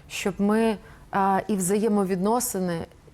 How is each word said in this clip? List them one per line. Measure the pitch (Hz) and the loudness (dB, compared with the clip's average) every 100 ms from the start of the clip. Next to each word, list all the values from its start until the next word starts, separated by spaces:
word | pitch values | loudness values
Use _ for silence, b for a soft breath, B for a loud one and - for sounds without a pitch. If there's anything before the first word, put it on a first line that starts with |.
| B | B
щоб | - 202 175 | -6 -4 0
ми, | 202 220 226 202 B B B | 2 4 2 0 B B B
а, | 196 196 190 - | 0 2 0 0
і | 202 | -2
взаємовідносини | 180 208 226 208 185 190 202 247 247 190 180 165 - - - | 0 0 2 2 0 0 0 0 -2 -4 -2 -4 -8 -16 -20